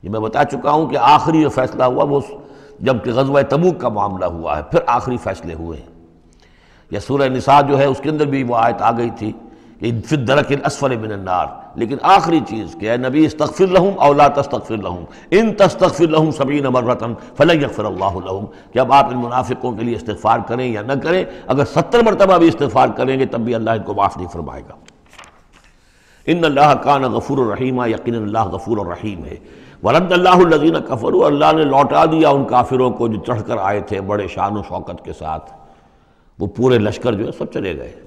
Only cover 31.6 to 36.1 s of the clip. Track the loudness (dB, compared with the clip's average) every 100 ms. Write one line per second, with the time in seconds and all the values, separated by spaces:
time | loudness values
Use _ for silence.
31.6 | 2 2 2 4 2 4 4 4 2 0
32.6 | 2 2 0 0 -2 -4 -4 -6 -4 -2
33.6 | -2 -2 -4 -6 -2 -4 -4 -4 -4 -4
34.6 | -8 -10 -10 -14 -14 -12 -10 -10 -12 -20
35.6 | -20 _ _ _ _